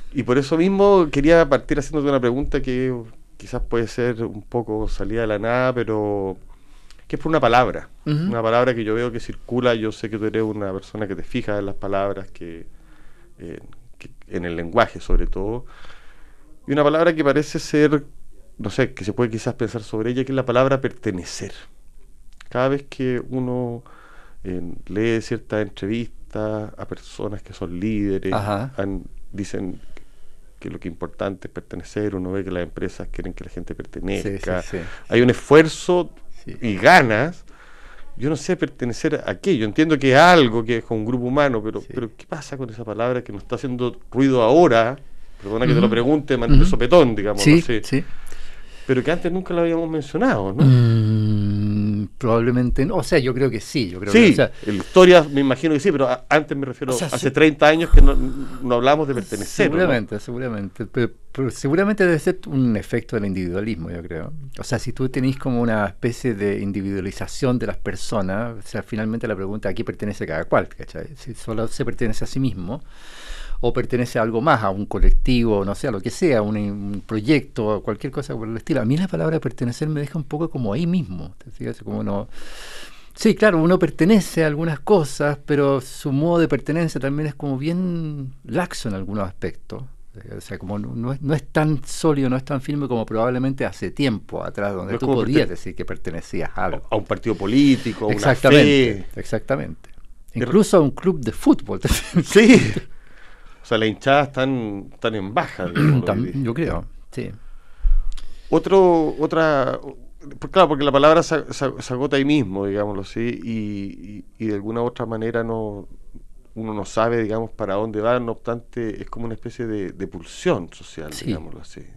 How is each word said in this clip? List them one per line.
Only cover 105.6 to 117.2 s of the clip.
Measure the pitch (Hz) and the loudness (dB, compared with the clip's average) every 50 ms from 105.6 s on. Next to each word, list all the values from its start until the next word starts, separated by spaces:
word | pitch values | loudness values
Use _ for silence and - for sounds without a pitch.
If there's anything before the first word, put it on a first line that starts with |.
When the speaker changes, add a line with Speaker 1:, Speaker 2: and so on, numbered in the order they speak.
| 92 87 | -6 -4
Speaker 1:
digamos, | 87 - 151 151 143 127 113 | 0 2 4 4 4 2 2
Speaker 2:
Tam-, | 110 98 107 123 | 0 0 -2 -2
Speaker 1:
hoy | 90 | -4
día. | - 139 | -4 -4
Speaker 2:
yo | 135 117 117 | -4 -4 -2
creo, | 160 160 - - 85 - - - - - - | -2 -2 -2 -4 -4 -6 -10 -14 -16 -18 -14
sí. | - - 117 92 98 - - - - - - - - - - - - - - - - - - - - - - - | -12 -10 -10 -10 -12 -14 -16 -16 -16 -16 -16 -16 -4 2 4 6 6 6 6 4 0 0 -2 -6 -6 -8 -2 0
Speaker 1:
Otro, | 156 160 - 180 190 190 185 180 170 165 156 147 - 131 | 2 2 4 6 6 6 8 8 6 4 4 0 0 -2
otra, | 151 156 170 160 160 156 147 139 127 131 127 - 139 139 - - - - - - - 139 - - | -2 0 2 2 2 4 2 2 0 0 -2 -6 -8 -12 -16 -16 -18 -18 -18 -18 -18 -18 -14 -12
por-, | - 135 | -10 0
claro, | - 190 175 143 | 4 4 4 4
porque | 156 135 | 2 0
la | 147 143 | 0 2
palabra | 135 139 143 151 160 170 | 4 6 6 6 6 6
se, | 160 - 160 147 - 123 | 4 2 -2 -4 -4 -6
se, | 123 - 143 127 - 127 | -6 -4 -4 -4 -4 -6
se | 123 - 127 | -8 -6 -4
agota | 123 139 143 143 | -4 -2 0 0
ahí | 139 135 | 0 2
mismo, | 143 151 151 120 92 95 98 98 | 2 2 2 0 0 -2 -4 -4
digámoslo | 98 98 104 104 104 101 98 | -2 -2 -2 -2 -2 -4 -6
así, | 101 - - 113 117 120 117 - - | -8 -8 -8 -6 -4 -4 -6 -6 -8
y, | 113 113 110 107 104 104 101 98 98 - - 85 101 104 95 - - - - | -6 -6 -6 -6 -6 -6 -8 -8 -10 -12 -14 -16 -16 -16 -16 -18 -18 -12 -8
y, | 113 | -6
y | 107 | -4
de | 104 | -4
alguna | 101 101 110 113 117 | -4 -6 -6 -4 -4
otra | 117 123 123 - 120 | -4 -4 -4 -6 -8
manera | 113 113 110 110 117 120 117 117 | -8 -6 -6 -4 -4 -2 -4 -4
no, | 113 113 110 110 107 104 101 92 - - - - - - 117 - - - - - - - | -4 -4 -6 -6 -6 -8 -10 -12 -14 -16 -18 -16 -16 -16 -16 -18 -18 -20 -20 -20 -16 -12
uno | 110 110 110 107 | -10 -8 -6 -6
no | 104 95 | -8 -8
sabe, | - - 113 110 117 120 117 | -4 -2 0 0 2 0 0